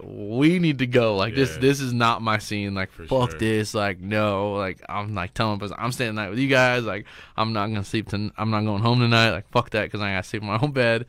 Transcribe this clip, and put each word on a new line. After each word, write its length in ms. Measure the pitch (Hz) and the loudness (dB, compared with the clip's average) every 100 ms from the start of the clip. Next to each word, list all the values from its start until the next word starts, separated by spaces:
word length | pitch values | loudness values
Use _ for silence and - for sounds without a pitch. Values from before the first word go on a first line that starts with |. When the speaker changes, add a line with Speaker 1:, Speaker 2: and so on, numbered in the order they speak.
Speaker 1:
we 540 | - 104 104 120 151 180 | -10 -12 -4 2 4 4
need 200 | 165 135 | 2 2
to 80 | 123 | 2
go. 260 | 123 113 98 | 4 4 2
Like, 200 | 101 139 | 0 0
this, 160 | 127 | 0
Speaker 2:
Yeah. 60 | 120 | 2
Speaker 1:
this 200 | 131 139 | 2 2
is 120 | 131 | -2
not 280 | 120 117 104 | 2 2 2
my 180 | 110 107 | 0 -2
scene. 360 | - 104 101 | -2 -4 -4
Like, 160 | 98 92 | -4 -6
Speaker 2:
For 160 | - 82 | -8 -2
Speaker 1:
fuck 240 | 131 123 | 0 0
Speaker 2:
sure. 80 | 78 | 0
Speaker 1:
this. 360 | 110 107 104 | 0 0 0
Like, 260 | 110 101 90 | -2 -2 -4
no." 540 | 92 107 107 98 104 | -4 0 0 0 -2
Like, 260 | 101 95 90 - | -2 -4 -8 -10
I'm, 260 | 101 104 | -8 -6
like, 200 | 101 87 | -6 -6
telling 280 | - 110 101 | -4 -2 -2
us, 80 | 104 - | -6 -6
"I'm 140 | 120 | -6
staying 240 | 123 117 107 | -4 -4 -4
the 40 | |
night 100 | 98 | -4
with 100 | 113 | -2
you 80 | 135 | 2
guys. 340 | 131 127 123 | 4 4 2
Like, 240 | 110 101 - - - - | -2 -6 -10 -18 -12 -4
I'm 160 | 110 | -2
not 160 | 110 104 | 0 -2
gonna 160 | 107 | -4
sleep 240 | 98 113 101 | -2 -4 -2
ton-, 240 | 104 107 - | -4 -4 -4
I'm 140 | 110 | -2
not 120 | 107 | 0
going 180 | 107 101 | 0 2
home 160 | 117 123 | 2 4
tonight. 320 | 120 117 113 | 6 6 4
Like, 180 | 87 - | 2 0
fuck 200 | 123 - | -2 0
that, 180 | 107 92 | -2 -2
'cause 100 | 107 | -4
I 100 | 101 | -4
gotta 100 | 95 - | -4 -4
sleep 140 | 107 | -8
in 60 | 104 | -4
my 100 | 110 | -2
own 120 | 147 | 0
bed." 340 | 135 120 117 | 2 2 0